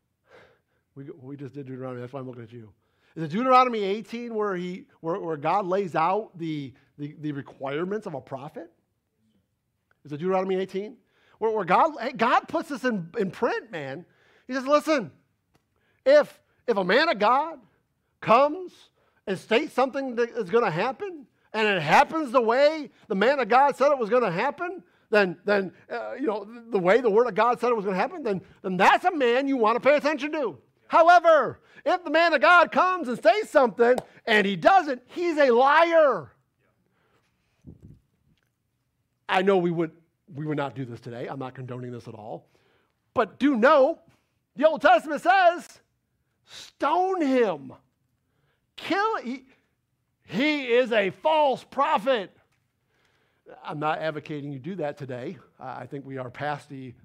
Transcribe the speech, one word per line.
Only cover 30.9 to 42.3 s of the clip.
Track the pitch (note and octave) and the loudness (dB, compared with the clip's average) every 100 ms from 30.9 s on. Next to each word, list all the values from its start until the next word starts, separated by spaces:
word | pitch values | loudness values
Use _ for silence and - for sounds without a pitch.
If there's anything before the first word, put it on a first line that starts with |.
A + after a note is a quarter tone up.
| D#4 E4 F4 E4 D#4 G#3 - _ - | 4 8 8 8 4 2 -6 _ -8
if | C#4 F4 | -2 -2
the | E4+ | 0
man | D#4 E4+ | 2 2
of | D4+ | 4
God | D4 F4 D#4+ | 6 6 6
comes | C4 F4+ F#4 B3+ | 2 0 0 -4
and | A#3 | 0
says | D4+ G#4 - | 2 2 2
something | D4 C4 F#3 A#3 B3+ - _ | 2 2 2 2 2 -2 _
and | - G#3+ G3 | 0 2 2
he | |
doesn't, | F#3+ D4 F#4+ D4+ B3 _ | 2 4 4 2 -8 _
he's | - F4 D4+ | -6 -2 2
a | C#4 | 4
liar." | A#3 C4+ D4+ E4+ E4 D4 G3 C3 _ _ _ _ _ _ _ _ _ _ _ _ _ - - - - _ _ _ _ _ _ _ _ _ _ _ _ - | 6 4 4 4 4 4 2 -6 _ _ _ _ _ _ _ _ _ _ _ _ _ -20 -20 -20 -20 _ _ _ _ _ _ _ _ _ _ _ _ -4
I | F#3+ | 0
know | F#3+ F#3+ | 2 2
we | F3 | 2
would, | E3 D#3+ _ _ _ _ | -2 -4 _ _ _ _
we | C#3 D3+ | -12 -8
would | D3 | -6
not | C#3 A#2+ | -6 -8
do | |
this | B2 A#2 | -12 -12
today. | B2 A#2 E3 | -14 -14 -12
I'm | C#3 | -10
not | C3 B2+ | -12 -12
condoning | B2+ B2 B2 | -14 -12 -12
this | A#2+ A#2 | -14 -16
at | |
all. | G#2+ G#2+ | -18 -16